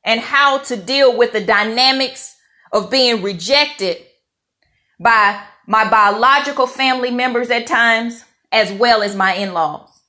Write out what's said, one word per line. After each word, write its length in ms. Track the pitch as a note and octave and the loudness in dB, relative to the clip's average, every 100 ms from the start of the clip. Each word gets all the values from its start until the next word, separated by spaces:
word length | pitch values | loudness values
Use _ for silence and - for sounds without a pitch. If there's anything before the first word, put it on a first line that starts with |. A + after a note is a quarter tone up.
and 160 | - A3+ | -2 -4
how 380 | - C#4 C#4+ C4+ | -2 2 2 0
to 180 | C4+ A#3+ | -4 -10
deal 400 | F3+ C#4 C4+ A3+ | -4 2 4 4
with 160 | A#3+ | 0
the 80 | G#3+ | 0
dynamics 960 | F3 G#3 G#3+ A3+ C4 C4 C4 - - - _ _ _ | 0 0 0 0 0 0 -4 -6 -14 -16 _ _ _
of 180 | G#3+ F3+ | -4 -2
being 320 | C4 B3 A3+ | 0 2 0
rejected 760 | F#3+ F3+ F3+ C#4+ C#4+ - F#3+ - - _ _ _ _ _ _ _ _ _ | -4 -8 -2 0 0 -4 -6 -6 -14 _ _ _ _ _ _ _ _ _
by 440 | F3 A3+ G3+ G3+ - _ - | 2 4 2 0 -14 _ -2
my 220 | A3 G#3 | 0 4
biological 760 | A3 G#3 G#3+ B3 C#4+ C#4+ C#4 B3+ | 4 4 4 4 4 0 -2 -2
family 440 | - C4 B3+ B3 | 0 -2 0 -2
members 400 | B3 B3+ A#3+ A#3+ | -2 -2 -2 -2
at 160 | A#3+ A#3 | -4 0
times, 580 | A#3 A#3 A3+ A#3 A#3 _ _ _ | 0 2 0 -4 -10 _ _ _
as 180 | A3 F#3+ | -2 -2
well 300 | G3 A#3+ A3 | 0 2 2
as 140 | G3+ G3 | 0 -2
my 180 | F#3+ | -2
in-laws. 680 | F#3 G3 F3 D3+ D3+ _ _ | -2 -4 -4 -4 -6 _ _